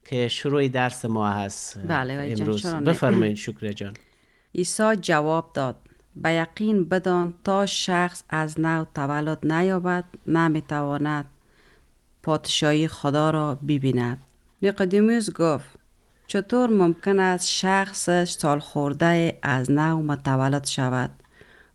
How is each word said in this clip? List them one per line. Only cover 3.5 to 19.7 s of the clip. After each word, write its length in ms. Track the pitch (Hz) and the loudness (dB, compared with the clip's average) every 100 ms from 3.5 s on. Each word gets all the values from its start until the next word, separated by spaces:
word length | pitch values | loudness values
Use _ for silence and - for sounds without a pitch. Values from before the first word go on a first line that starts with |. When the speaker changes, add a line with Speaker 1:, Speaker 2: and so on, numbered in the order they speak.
| 107 107 | -8 -8
Speaker 1:
جان. 220 | 101 101 101 _ _ _ _ _ - | -8 -10 -14 _ _ _ _ _ -6
Speaker 2:
عیسی 400 | 180 - 220 214 | -4 0 0 2
جواب 500 | 170 156 151 160 160 | 2 2 2 0 -2
داد: 220 | - 131 120 - _ _ - | -4 -4 -6 -14 _ _ -6
«به 180 | 160 | -2
یقین 520 | 165 165 - 214 214 160 | 0 -2 -4 0 0 2
بدان 480 | 185 185 180 175 170 | 0 0 0 -2 -4
تا 220 | - 196 196 | -2 0 0
شخص 580 | - - 175 180 - - | -2 -2 0 0 -4 -6
از 300 | 156 156 156 | -4 -4 -2
نو 260 | 160 160 160 - | 0 0 -4 -4
تولد 580 | 143 147 151 156 151 | -4 -2 -4 -2 0
نیابد، 500 | 160 185 190 180 180 175 - - | 2 2 0 0 -2 -4 -10 -2
نمی‌تواند 1000 | 160 165 156 - 147 143 143 147 151 139 _ _ _ _ _ _ _ _ _ | 2 2 0 -2 -4 -2 -2 -2 -4 -6 _ _ _ _ _ _ _ _ _
پادشاهی 640 | - 156 156 - 156 151 160 | -2 -2 -2 0 2 2 0
خدا 420 | - 143 147 156 | -2 0 2 2
را 260 | 156 151 135 143 | 2 0 -4 -2
ببیند.» 540 | 143 135 131 120 131 - _ _ _ | 0 2 2 0 -4 -10 _ _ _
نیقودیموس 680 | 196 202 190 202 214 233 214 | -2 0 2 4 4 2 -2
گفت: 360 | - 165 139 - - _ _ _ _ - | 0 0 0 -4 -20 _ _ _ _ -6
«چطور 420 | 202 196 247 247 | -4 0 2 4
ممکن 500 | 214 175 170 196 196 | 4 4 2 2 2
است 280 | 185 180 - | 2 2 -2
شخص 600 | - 190 196 196 - - | -2 2 2 0 -2 0
سال 500 | 175 175 - 156 147 | 2 2 0 0 0
خورده 800 | - 151 143 147 170 170 165 - | -2 -2 -2 2 2 4 2 0
از 300 | - 131 127 | -2 0 2